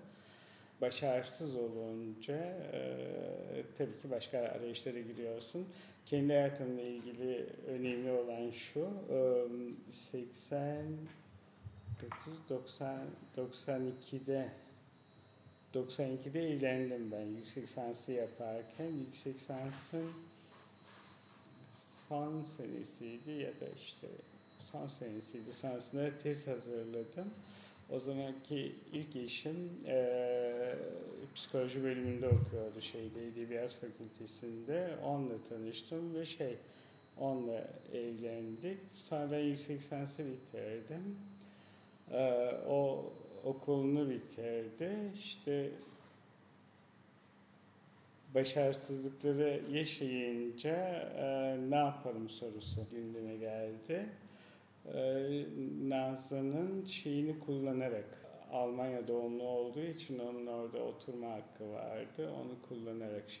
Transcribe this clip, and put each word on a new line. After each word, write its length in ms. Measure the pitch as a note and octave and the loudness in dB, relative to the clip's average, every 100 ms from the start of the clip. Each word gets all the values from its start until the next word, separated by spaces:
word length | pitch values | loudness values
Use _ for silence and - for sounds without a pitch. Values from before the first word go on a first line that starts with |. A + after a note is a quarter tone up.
| - - - - - - - - | -8 -18 -20 -20 -20 -20 -20 0
Başarısız 760 | B2 B2 C#3 B2+ B2+ - D#3 B2+ | 0 4 4 4 2 -4 -2 2
olunca, 760 | A#2 A2+ A2+ A2+ A2+ A2 - D3 F3 F#3 D#3+ | 0 0 -2 -2 -4 -6 -2 0 0 -4 -4
e, 260 | C3+ C3 C3 C3 C3+ F2+ - - C3+ - - | -2 -2 -2 -2 -2 -2 -4 -4 -4 -6 0
tabii 200 | C3+ - | 0 0
ki 80 | C#3 | -2
başka 280 | A#2+ - B2+ | -2 0 2
arayışlara 600 | A#2 A#2 A#2+ A#2 C3+ A#2+ | 2 0 -2 -2 -4 -4
giriyorsun. 680 | A2+ A#2+ A#2 A2+ - A#2+ - - - - - | -4 -4 -2 -4 -4 -6 -6 -8 -16 -18 2
Kendi 260 | C#3+ C#3+ | 6 8
hayatımla 480 | C#3+ C#3 C#3 B2+ B2 | 10 8 4 0 0
ilgili 640 | B2 A#2+ A#2+ A#2 B2+ B2 - - - | -2 -4 -6 -2 2 2 0 -4 -2
önemli 420 | B2+ B2+ B2 B2+ | 0 2 2 4
olan 380 | B2 A#2+ A#2 A#2+ | 4 4 2 0
şu, 380 | A2+ - D3 F#3 G3+ - | -2 -4 0 0 0 2
e, 80 | C3 C3 B2 A#2+ B2 A#2+ A#2+ - | 6 8 8 4 0 -4 -6 -10
seksen 960 | C3+ - B2+ A#2+ - - C#3+ C#3+ D3 D3+ D#3 D#3 - - - - - - - - - | -14 -6 -6 -6 -10 -2 0 2 0 -2 -4 -8 -12 -18 -20 -20 -14 -14 -12 -8 -6
dokuz, 460 | A#2+ - D#3 D#3+ - | -4 -6 -8 -12 -4
doksan, 560 | B2+ - - C#3 C3+ C#3 - - - | -4 -4 -4 -4 -2 -6 -10 -10 -4
doksan 500 | B2+ - - C3 B2+ | -4 -4 0 0 0
ikide, 640 | B2+ - C3+ C3+ C3+ B2+ - - - - - - - - - - - - | -2 -6 -6 2 2 2 -6 -18 -20 -20 -20 -20 -20 -20 -20 -20 -20 -2
doksan 380 | C3 B2+ - C3+ | 0 0 2 2
ikide 380 | C3 C#3+ D#3 E3 | 2 0 0 2
evlendim 640 | C#3+ C3 C3 B2+ B2 A2+ | 4 6 4 2 0 -2
ben 140 | G#2+ G#2+ | -2 -2
yüksek 380 | A2 A2+ C#3 | -4 -6 -8
lisansı 480 | A2 - A#2+ A#2+ - | -6 -4 -2 -4 -2
yaparken. 720 | B2 A2+ - A2+ A2+ A2+ - E3 D3 B2+ | 0 0 -2 -2 -2 -6 -6 -2 -2 -4
Yüksek 280 | - C3+ | -6 -6
lisansın 680 | C3 - C3 C3+ C3+ - E3 E3 E3 - - - - - - - - - - - - - - - - - - - | -6 -6 -4 -4 -6 -4 -4 -2 -6 -14 -18 -20 -20 -20 -20 -20 -18 -18 -20 -20 -20 -20 -20 -18 -18 -18 -18 -4
son 360 | D3 D3 D#3 | 0 0 0
senesiydi 840 | D3+ - A#2+ B2 A#2 - A#2 A#2 D3 | -4 -6 -6 -4 -6 -8 -8 -8 -6
ya 200 | D3+ C#3 | -4 -4
da 160 | - - - | -4 -6 -6
işte 300 | - - - G1+ - - - - | -12 -12 -12 -12 -14 -18 -20 -16
son 280 | - D3 C#3+ | -10 -6 -6
senesiydi. 680 | - A#2+ G#2+ G#2+ A#2+ A2 | -6 -6 -6 -6 -8 -8
Sonrasında 640 | A2+ C3+ B2 A#2+ C#3 C#3+ C#3+ | -4 -2 -2 -2 2 2 2
tez 280 | D3 C#3+ C#3 | 0 0 0
hazırladım. 840 | B2 A#2 A#2 A2+ A#2 A2 F3 G3+ - - - - - - | -2 -2 -4 -2 -2 -4 -4 -6 -6 -14 -16 -16 -18 -4
O 80 | C3 | -2
zamanki 760 | C3 C3+ C3+ C3+ - C#3+ C3+ - - | 0 0 -2 -4 -2 0 0 -4 -6
ilk 240 | D3 D#3 C3 | -4 -2 -2
eşim, 540 | A#2+ - D#3 E3+ F3 F3 - | -2 -2 -2 -2 -4 -4 4
e, 880 | C3 B2 B2 B2 B2 A#2+ A#2+ B2 C#3+ - - - - C3+ | 6 6 6 4 4 4 2 0 0 -2 -4 -8 -8 -8
psikoloji 480 | - - C3+ B2+ C3 | -10 0 2 2 2
bölümünde 460 | C3 B2+ B2 B2 B2+ | 0 2 2 2 8
okuyordu 520 | B2 - A#2 A2 A2 | 8 8 0 -2 -4
şeyde, 460 | - A#2 A2 A2+ A#2 | -8 -6 -6 -6 -6
Edebiyat 460 | A2+ A#2 A#2 A#2+ | -4 -2 0 -2
Fakültesi'nde. 1160 | - A#2+ - A2 - A2 - A#2+ A2+ A#2 E3 F3+ D3+ | -4 -10 -8 -12 -10 -14 -8 -8 -6 -2 0 0 -2
Onunla 300 | C#3 C#3+ C3 A2 - | 0 2 2 -2 -6
tanıştım 640 | A2+ A2+ A#2 - E3 E3+ | -6 -4 -6 -4 -4 -2
ve 120 | D#3+ D#3+ | -2 -2
şey, 300 | - C#3+ - - - - - - - | -2 -2 -2 -10 -18 -20 -20 -18 -2
onunla 460 | C#3 C3 A#2+ A2+ - - - | 2 2 2 0 -2 -8 -6
evlendik. 840 | B2 A#2 A2+ A#2 A#2 A2+ A2+ F3 F#3+ - | -2 -2 -2 -4 -2 -4 -4 -4 -4 -8
Sonra 360 | - - D3+ C#3+ | -16 -2 0 2
ben 80 | D3 | 4
yüksek 380 | D3 C#3 - C#3+ | 4 2 -2 -4
lisansı 460 | - C#3+ C#3 - C#3+ | -2 -2 -2 -2 -4
bitirdim. 920 | B2+ - A2 G#2+ A2+ A2+ D#3+ G3 G3+ - - - - - - - - - | -4 -6 -6 -4 -4 -4 -4 -4 -6 -10 -14 -18 -20 -20 -20 -20 -20 -2
E, 380 | B2 C3 B2 B2 B2 C#3 | 4 6 6 4 2 4
o 440 | C#3+ C#3 C#3 - - - - | 6 6 4 -2 -8 -12 -4
okulunu 640 | C3 C3+ - C#3 C3+ D3 C#3 | 0 0 4 6 8 6 6
bitirdi. 800 | A#2+ - - A#2 A#2 A2+ A2 E3+ G#3 G#3 | 2 -2 -4 0 0 -2 -2 -2 0 -2
İşte 560 | G3 - - - C#3+ C#3 - - - - - - - - - - - - - - - - - - - - - - - - - - | -4 -8 -6 0 2 2 -4 -12 -16 -20 -20 -20 -20 -20 -20 -20 -20 -20 -20 -20 -20 -20 -20 -20 -20 -20 -20 -20 -20 -20 -20 4
başarısızlıkları 1300 | C3 C3+ D3 C3+ C3+ - C3+ C3+ C3+ D3 C#3+ D3 D3 - | 6 6 6 6 4 -2 -2 -2 0 4 6 6 4 2
yaşayınca, 1040 | D3 D3+ - C3+ B2+ A#2+ A#2+ A#2+ A#2+ D3+ E3+ F#3 E3+ - C#3+ | 0 0 0 0 2 2 2 0 0 0 2 2 0 -2 0
e, 380 | C3+ C3+ C3+ C3 C3 | 2 4 4 2 6
ne 60 | D3 | 6
yapalım 520 | C#3+ C#3+ B2+ A2+ A2 | 6 4 -2 -2 -4
sorusu 500 | - A#2 G#2+ - A2 G#2+ | -4 -6 -6 -4 -2 -2
gündeme 460 | A#2 A2+ A2+ A2 A2 | -4 -4 -4 -4 -2
geldi. 720 | A2 A2 A2 A2 C3+ E3+ G#3+ - - - - - - - - | -2 0 -2 -4 0 0 0 -6 -14 -18 -20 -20 -20 -16 -6
E, 60 | C3+ C3 C3+ C#3 C#3+ D#3 D3 C3+ D3 C3+ | 0 4 4 2 0 0 -2 -2 0 2
Nazlı'nın 960 | C3 C3 C3 C3+ C#3 C3+ D3 F#3 F#3+ | 2 2 0 -2 0 2 2 2 0
şeyini 540 | F#3 - - C#3+ D3+ D3+ | -2 -4 0 2 2 0
kullanarak, 680 | D3 C#3 C3+ B2+ C3 A2 G#2 - - - - | 0 2 4 4 2 2 -2 -10 -14 -16 -2
Almanya 560 | B2+ B2 B2 B2+ B2 A2+ | 2 2 2 2 0 2
doğumlu 340 | A#2+ A#2 A#2+ | 2 4 0
olduğu 400 | B2 B2 A#2+ C3+ | 2 2 2 0
için 360 | E3 D#3+ - B2+ | -2 -4 -4 -2
onun 280 | A#2+ A#2+ A#2+ | -2 -2 -2
orada 320 | A#2 A#2 A#2+ | -2 -2 0
oturma 520 | A#2+ A2+ - B2 A#2 | -2 -2 -6 -4 -4
hakkı 400 | A2 - - G#2+ | -4 -6 -8 -6
vardı. 600 | G#2 A2+ A2 A2+ - D#3 C#3 | -4 -4 -4 -6 -4 -4 -2
Onu 280 | B2+ B2 - | -4 -8 -8
kullanarak 600 | B2 A2+ A2+ A2 G#2 - - | -6 -4 -4 -2 -4 -6 -8